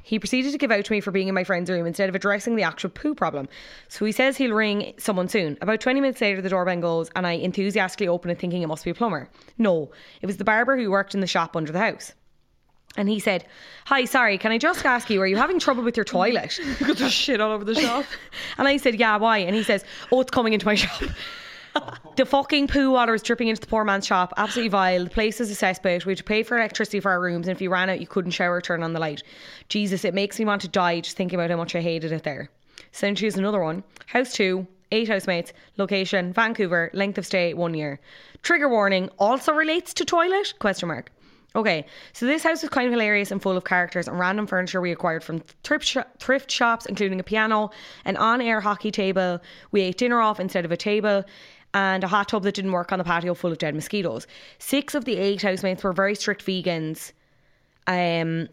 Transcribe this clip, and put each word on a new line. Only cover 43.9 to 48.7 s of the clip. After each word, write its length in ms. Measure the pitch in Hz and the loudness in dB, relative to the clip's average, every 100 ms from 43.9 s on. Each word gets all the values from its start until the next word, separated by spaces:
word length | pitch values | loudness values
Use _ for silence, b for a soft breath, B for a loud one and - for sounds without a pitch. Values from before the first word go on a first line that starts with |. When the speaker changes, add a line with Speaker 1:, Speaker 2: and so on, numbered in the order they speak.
| 180 170 | -2 -4
Speaker 1:
and 100 | 175 | -2
random 260 | 180 208 214 | 0 0 -2
furniture 340 | 185 180 185 | -2 -2 -2
we 120 | 175 | -2
acquired 320 | 165 175 160 | -2 -2 -4
from 160 | - 165 - - | -6 -8 -10 -16
thrift 220 | - 294 - | -2 -2 0
sho-, 180 | 262 - - | -4 -6 -6
thrift 320 | - 262 262 | -2 -2 -2
shops, 340 | - 240 226 - | 0 0 0 -4
including 320 | 202 196 185 | -4 -2 -2
a 60 | |
piano, 480 | - 220 220 214 214 B B B | -2 0 2 2 0 B B B
an 120 | - 196 | -6 0
on-air 440 | 220 247 233 220 | 2 2 2 0
hockey 320 | 208 | 0